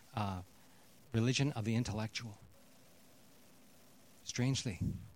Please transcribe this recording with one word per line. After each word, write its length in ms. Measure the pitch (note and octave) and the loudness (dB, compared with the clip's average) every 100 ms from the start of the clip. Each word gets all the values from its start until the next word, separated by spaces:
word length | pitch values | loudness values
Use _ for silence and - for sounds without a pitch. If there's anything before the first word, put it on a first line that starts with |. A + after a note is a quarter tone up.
| - - | -10 -4
uh, 260 | G2+ F#2 F#2 - - - - - - | -2 -4 -8 -18 -20 -20 -20 -20 -2
religion 380 | A2+ A#2 B2+ C#3+ | 2 2 4 2
of 120 | C#3+ G#2+ | 2 0
the 100 | A#2 | 2
intellectual. 640 | B2 G#2 A2 - A#2 G#2 - - - - - - - - - - - - - - - - - - | 2 -2 -4 -4 -8 -12 -18 -20 -20 -20 -20 -20 -20 -20 -20 -20 -20 -20 -20 -20 -20 -20 -20 -20
Strangely. 560 | - - B2 C3+ B2 F2 G#2 - - | -8 0 2 2 -2 -2 -2 -2 -8